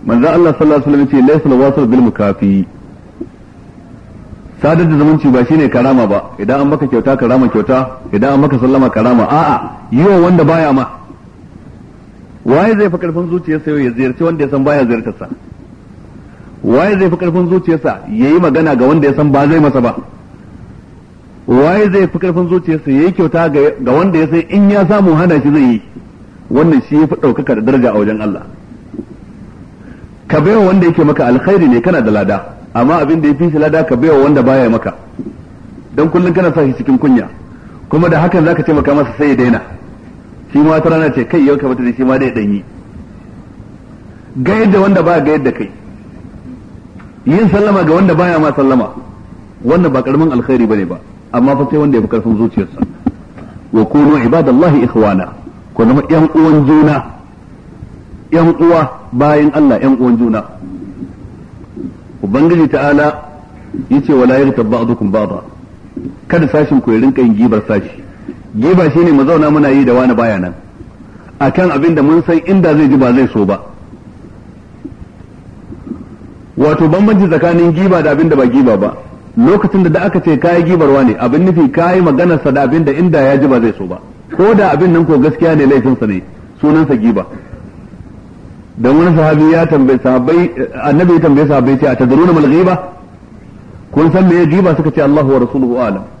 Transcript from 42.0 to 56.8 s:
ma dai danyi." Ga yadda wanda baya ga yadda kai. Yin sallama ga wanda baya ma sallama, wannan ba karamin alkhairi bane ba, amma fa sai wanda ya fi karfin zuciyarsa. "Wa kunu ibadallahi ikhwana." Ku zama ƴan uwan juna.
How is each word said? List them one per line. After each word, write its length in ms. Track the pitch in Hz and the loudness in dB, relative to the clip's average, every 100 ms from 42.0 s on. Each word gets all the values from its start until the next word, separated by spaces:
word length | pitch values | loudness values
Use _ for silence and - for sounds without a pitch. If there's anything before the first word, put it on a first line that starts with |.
ma 140 | 127 131 | -2 0
dai 140 | 135 | -2
danyi." 320 | 117 104 101 90 - - - - - - - - - - - - - - - - | -4 -4 -4 -8 -20 -20 -20 -20 -20 -20 -20 -20 -20 -20 -20 -20 -20 -20 -20 -16
Ga 200 | 131 127 | -6 -2
yadda 260 | 214 220 190 | 0 2 2
wanda 220 | 196 190 | 2 2
baya 180 | 165 170 | 2 0
ga 100 | 147 | 0
yadda 200 | 151 131 | 0 -2
kai. 180 | - 104 - - - - - - - - 254 - - - - - - | -6 -10 -14 -20 -20 -20 -20 -20 -20 -20 -20 -20 -20 -20 -20 -20 -8
Yin 260 | - 165 220 | -2 0 0
sallama 340 | 196 208 196 | 0 0 0
ga 100 | 160 | 0
wanda 220 | 165 190 160 | 2 2 2
baya 240 | 180 165 | 0 0
ma 120 | 156 | -2
sallama, 400 | 139 135 131 107 - - - - - - - | 0 0 0 -2 -10 -20 -20 -20 -20 -20 -10
wannan 280 | 120 165 165 | -2 0 0
ba 100 | 131 | 0
karamin 300 | 123 143 160 | -2 0 0
alkhairi 340 | 127 117 131 113 | -2 -2 0 0
bane 200 | 107 90 | 0 -4
ba, 140 | 87 - - - | -10 -14 -20 -8
amma 240 | 123 127 277 | -2 0 0
fa 120 | - | -2
sai 80 | 151 | 0
wanda 200 | 147 123 | 0 0
ya 40 | |
fi 40 | 104 | 0
karfin 300 | 113 110 107 | -4 -2 -2
zuciyarsa. 440 | 113 - 95 - - - - - - - - - - | -2 -2 -6 -6 -8 -6 -8 -8 -20 -20 -20 -20 -6
"Wa 140 | 110 107 | -2 0
kunu 320 | 147 147 147 117 | 2 2 2 0
ibadallahi 580 | 160 143 127 175 143 120 | 0 2 2 2 2 0
ikhwana." 480 | 110 107 95 90 - - - - | 0 0 -2 -6 -14 -20 -20 -16
Ku 100 | - 117 | -2 2
zama 160 | 139 | 2
ƴan 280 | - 156 160 - | 0 0 2 2
uwan 300 | 160 151 139 | 2 2 2
juna. 380 | 156 | 2